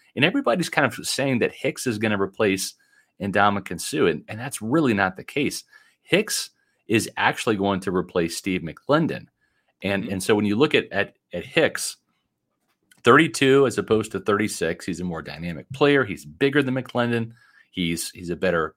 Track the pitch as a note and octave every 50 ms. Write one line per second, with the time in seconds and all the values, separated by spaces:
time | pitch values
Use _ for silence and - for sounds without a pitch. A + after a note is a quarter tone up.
0 | _ _ _ A#2+ C#3 F3 C4+ C#4+ C#4+ - A3+ F#3 D#3+ - - E3+ C#3 A#2+ - -
1 | D2+ - - - C3+ C#3 B2+ A2 G#2 D2+ - - - C3+ - - - B2+ A2 G#2
2 | A2 A2 G#2+ G2 G2 F#2+ - - A2 G2+ F#2+ G2 - - - _ _ _ _ _
3 | _ _ _ - G2 G2+ F2+ G#2 G2+ G#2 G2+ G2+ F#2 - F2+ E2 - - - D#3
4 | A#2+ E2+ D2+ D2 - - G#2+ A2 B2 C3+ - - G#2+ A2 C3 E3+ D#3 B2 G#2+ G2
5 | F#2+ F#2 - - - - - D3+ C#3+ F#2 - - - _ _ _ _ _ _ _
6 | _ - D#3+ F#3+ A3 - - - - - _ _ _ _ _ _ _ - A2 A2
7 | F2+ - - - G2+ A#2+ B2+ - - A#2+ G#2+ G2 G2 G2+ G2 F2+ F#2 G2 F2+ F#2
8 | E2+ - - F2+ E2+ E2+ - - - G2 F#2 F2+ D#2 D#2+ D2 - - - C#3+ D#3+
9 | E3+ G#2+ C2 A1 - - _ _ _ _ _ _ _ _ _ _ - F#2+ G2+ G2
10 | F#2 A2 G2 F#2+ - - A2 G#2 G#2+ G2+ G2+ A2 D3 D3+ D3 A#2+ - - - G2
11 | G2+ - - _ _ _ - - - - - E3+ D3 - - - - - - -
12 | _ _ _ _ _ _ _ _ _ _ _ _ _ _ _ _ _ _ _ _
13 | - A#2+ B2 D3 E3 D3+ - - C#3 C3+ C3+ C#3 C#3 B2 - G#2 F#2 - A2 A2
14 | A2 - - F#2 - - G2+ G#2 G#2+ G2 - - E2+ D#2+ E2+ - - - F2 D#2+
15 | F2 F2+ E2+ D#2+ C#2+ - D2+ D#2+ E2+ E2+ E2 C#2+ - - C3 - D3 C#3+ C#3+ C#3
16 | B2+ G#2+ E2 - - - - - C#3 C#3 C3+ D3 C#3 B2+ B2+ C3 A#2+ - - B2
17 | A#2+ A#2+ A#2 A#2 A2+ A#2 A#2+ - _ _ _ _ _ _ _ F#2 F2 E2+ E2 E2
18 | - - - G2+ F2+ E2+ E2+ D2+ F#2+ F#2 E2+ E2 D#2+ - -